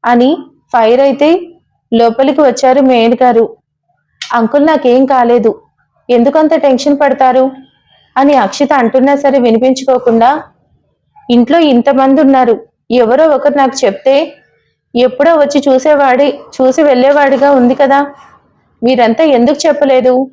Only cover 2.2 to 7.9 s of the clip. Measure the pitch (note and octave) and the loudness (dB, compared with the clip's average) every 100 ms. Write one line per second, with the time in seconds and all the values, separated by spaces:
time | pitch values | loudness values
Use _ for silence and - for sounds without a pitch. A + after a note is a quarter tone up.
2.2 | C4+ D4+ C#4+ C4 B3+ C4 C4 B3 A3+ A#3 | -2 0 0 2 0 2 2 2 0 2
3.2 | B3 A3+ A3 - _ _ _ _ _ _ | 2 2 -2 -6 _ _ _ _ _ _
4.2 | - A#3+ A3+ C#4+ D4+ D#4 C4 B3 C4+ C4 | -6 -4 -2 0 0 0 0 0 0 0
5.2 | A#3 B3 A3 - _ _ _ _ - A#3+ | 0 0 0 -4 _ _ _ _ -2 0
6.2 | B3 D#4 D#4 D#4+ C#4 C4 D4 C#4+ C#4+ C4+ | 2 0 0 0 0 0 -2 -2 -2 0
7.2 | C4 B3+ C4 C4 - _ _ | 0 2 -2 -6 -20 _ _